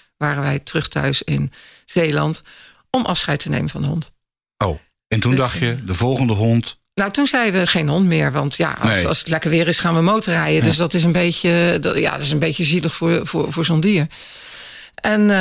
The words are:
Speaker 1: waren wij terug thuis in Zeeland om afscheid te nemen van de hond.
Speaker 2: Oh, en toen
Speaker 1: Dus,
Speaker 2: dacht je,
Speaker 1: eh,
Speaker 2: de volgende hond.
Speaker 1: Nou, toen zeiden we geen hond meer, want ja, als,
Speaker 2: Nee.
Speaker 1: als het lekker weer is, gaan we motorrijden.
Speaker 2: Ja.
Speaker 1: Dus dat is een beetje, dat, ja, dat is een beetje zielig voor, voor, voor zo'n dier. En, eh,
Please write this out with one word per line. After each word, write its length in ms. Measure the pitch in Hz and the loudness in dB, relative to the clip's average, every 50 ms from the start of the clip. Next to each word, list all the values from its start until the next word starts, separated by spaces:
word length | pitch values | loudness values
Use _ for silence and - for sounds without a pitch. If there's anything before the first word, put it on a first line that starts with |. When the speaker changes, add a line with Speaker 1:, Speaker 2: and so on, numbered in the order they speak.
| _ _ _ - | _ _ _ -6
Speaker 1:
waren 240 | 151 147 143 143 | -4 -4 -2 -2
wij 180 | 139 143 139 139 | -2 -2 -2 -4
terug 280 | - - - 160 143 - | -4 -6 -6 -4 -4 -4
thuis 340 | - 151 139 139 135 - | -4 -2 -2 -2 -2 -2
in 300 | - - 143 139 143 139 - - - - - - _ | -2 -2 -2 -2 -2 -4 -6 -10 -20 -20 -20 -20 _
Zeeland 560 | - - 180 165 156 143 143 151 156 160 - - - - - - - - _ _ _ | -4 0 0 0 2 2 0 0 0 -2 -4 -8 -12 -20 -20 -20 -20 -20 _ _ _
om 160 | - 262 226 | -4 -2 -2
afscheid 340 | - 175 - - - 147 143 | 0 -2 -2 -2 -2 -2 -2
te 100 | - 151 | -2 -2
nemen 200 | 147 - 147 147 | -2 -2 -2 -4
van 120 | - - | -4 -4
de 60 | 143 143 | -4 -4
hond. 240 | 156 165 147 - - _ _ _ _ _ _ _ _ - | -4 -4 -6 -8 -14 _ _ _ _ _ _ _ _ -4
Speaker 2:
Oh, 200 | 107 92 76 73 _ _ _ _ _ - | -2 -2 -2 -4 _ _ _ _ _ -4
en 120 | 113 107 | -2 0
toen 120 | - 120 | 2 2
Speaker 1:
Dus, 80 | 131 131 | 2 2
Speaker 2:
dacht 180 | 127 120 - - | 2 0 0 -2
je, 140 | 123 117 | -2 -2
Speaker 1:
eh, 140 | 117 131 123 | -2 -4 -4
Speaker 2:
de 80 | 92 92 | -4 -2
volgende 400 | 85 117 127 135 131 135 117 107 | 0 0 0 2 2 2 0 2
hond. 440 | 98 110 113 117 117 113 - - _ _ _ - | 2 2 2 2 2 0 -2 -8 _ _ _ -4
Speaker 1:
Nou, 180 | - 196 202 | -2 -2 -2
toen 160 | - 277 285 262 | 0 0 0 2
zeiden 320 | - 254 233 214 180 190 | 2 2 0 2 2 2
we 60 | 175 - | 2 2
geen 200 | - 175 156 147 | 0 0 0 0
hond 180 | 147 180 196 180 | 2 2 2 2
meer, 240 | 165 156 147 143 | 2 2 0 0
want 240 | 127 147 143 143 - - | 0 0 -2 -2 0 -2
ja, 200 | 170 143 - - | -2 -2 -2 0
als, 80 | - 113 | 0 2
Speaker 2:
Nee. 180 | 107 95 87 - | 2 2 2 0
Speaker 1:
als 120 | 160 - | 0 0
het 80 | - 165 | 0 0
lekker 220 | 160 156 - 160 | -2 -2 0 0
weer 180 | 160 165 170 165 | 2 2 2 2
is, 120 | 165 - | 0 0
gaan 160 | - 170 165 | 0 2 2
we 60 | 165 | 2
motorrijden. 520 | 165 185 214 220 - 190 165 165 156 151 156 | 2 2 2 2 0 0 0 0 0 2 2
Speaker 2:
Ja. 60 | 156 - | 4 4
Speaker 1:
Dus 120 | 165 156 151 | 4 4 2
dat 160 | 175 156 - | 0 0 0
is 100 | 175 160 | 2 2
een 80 | 170 | 2
beetje, 640 | 156 180 175 175 170 - - 175 170 170 170 175 170 165 | 2 2 2 0 0 0 0 2 2 2 2 2 0 0
dat, 160 | 143 - - 135 | -2 -2 -2 -2
ja, 140 | 160 - | -2 -2
dat 100 | - 135 | -2 -2
is 100 | 147 139 | -2 -2
een 80 | 156 147 | 0 0
beetje 240 | 160 160 143 - 170 | 0 0 -2 0 0
zielig 320 | 143 165 180 - 165 - | 0 0 0 0 -2 -4
voor, 320 | - 170 165 170 165 - - | -2 0 0 0 0 0 -2
voor, 260 | - 160 151 156 151 | -2 -2 -2 -2 -2
voor 120 | 170 160 | -2 0
zo'n 140 | 170 165 156 | 0 2 2
dier. 280 | 160 208 208 160 143 - - - - - - - - - - - - - - - - - _ | 2 2 2 2 0 -2 -4 -12 -20 -20 -20 -18 -18 -16 -16 -16 -16 -16 -18 -20 -20 -20 _
En, 260 | - - 208 214 214 | -6 -2 0 2 4
eh, 60 | 208 208 202 190 | 4 4 4 4